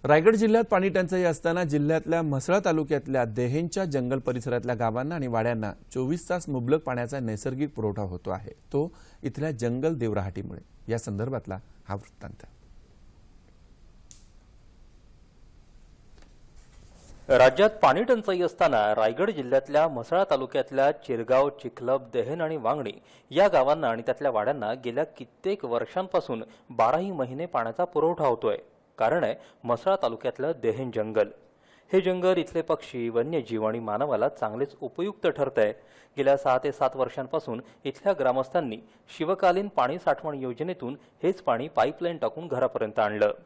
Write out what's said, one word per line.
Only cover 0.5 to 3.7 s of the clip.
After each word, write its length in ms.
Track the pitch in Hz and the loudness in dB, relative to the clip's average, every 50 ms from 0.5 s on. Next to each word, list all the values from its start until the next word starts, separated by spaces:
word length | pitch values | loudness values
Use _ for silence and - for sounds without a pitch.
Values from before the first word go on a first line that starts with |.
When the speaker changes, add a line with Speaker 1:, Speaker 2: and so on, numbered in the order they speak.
| 214 226 226 | 4 4 4
Speaker 1:
पाणी 240 | - 214 185 190 196 | 2 2 2 2 2
टंचाई 340 | 165 190 185 170 185 185 | 0 0 0 0 0 0
असताना 420 | 180 170 156 - - 170 165 180 180 | 2 0 0 0 -2 -2 0 0 0
जिल्ह्यातल्या 580 | 151 147 147 147 147 160 160 156 156 165 165 | 0 0 0 2 2 0 0 0 0 -2 0
म्हसळा 360 | 165 151 139 135 - - 175 208 - | 0 0 -2 -2 0 0 0 2 2
तालुक्यातल्या 600 | 190 160 156 151 135 151 139 - - 135 131 120 | 2 0 0 0 0 -2 -4 -2 -2 0 0 0
देहेंच्या 600 | 117 107 120 123 120 135 156 170 165 | 0 -2 -2 -2 0 0 -2 -2 -2